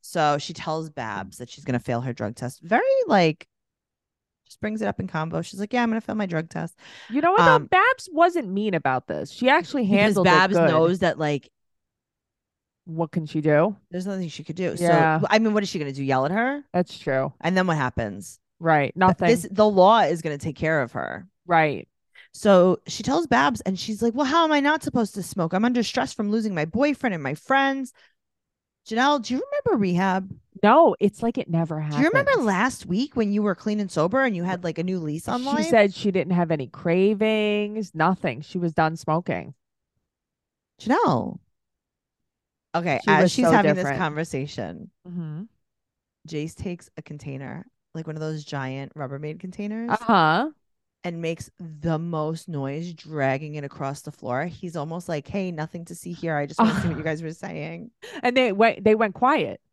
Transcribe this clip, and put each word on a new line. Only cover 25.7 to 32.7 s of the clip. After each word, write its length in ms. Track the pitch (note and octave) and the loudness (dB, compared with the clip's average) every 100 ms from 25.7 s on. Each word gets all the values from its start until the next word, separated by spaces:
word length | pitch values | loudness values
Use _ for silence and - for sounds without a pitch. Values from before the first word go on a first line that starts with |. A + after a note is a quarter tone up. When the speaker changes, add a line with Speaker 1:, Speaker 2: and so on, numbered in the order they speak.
| B3 | 2
Speaker 1:
stress 300 | G#3+ - B3+ | 0 -2 -4
from 180 | - G#3 | -2 -2
losing 240 | A3 A3 | 0 -2
my 100 | F3 | -2
boyfriend 480 | D#3 G#3+ D4 C#4 B3 | -2 0 0 0 -2
and 120 | F3 | -2
my 100 | C3+ | -4
friends." 580 | D3+ - C4+ C4+ C4+ C4 _ _ _ _ _ _ _ _ _ - | -8 0 2 2 -2 -8 _ _ _ _ _ _ _ _ _ -6
Janelle, 340 | A3 C4+ D4 | 0 2 2
do 140 | G#3+ | -2
you 80 | C4 C5+ C#5+ | -6 -4 -4
remember 160 | B4 D#4+ | 0 0
rehab? 500 | F#3+ F3 F#3+ F#3 F#3+ - _ - | 2 2 2 0 -4 -14 _ 2
Speaker 2:
No, 320 | G#3 C4+ D#4+ - | 6 8 6 4
it's 200 | G3 - | -2 0
like 180 | A#3 B3+ | -4 -4
it 100 | - | -2
never 300 | E3 E3 D#3 | 0 0 -4
happened. 160 | D3+ D3 | -4 0
Speaker 1:
Do 40 | |
you 40 | D4+ | 2
remember 320 | A#4+ C#5+ B4 | 2 2 2
last 460 | A#3 F#3 B3 | 2 2 0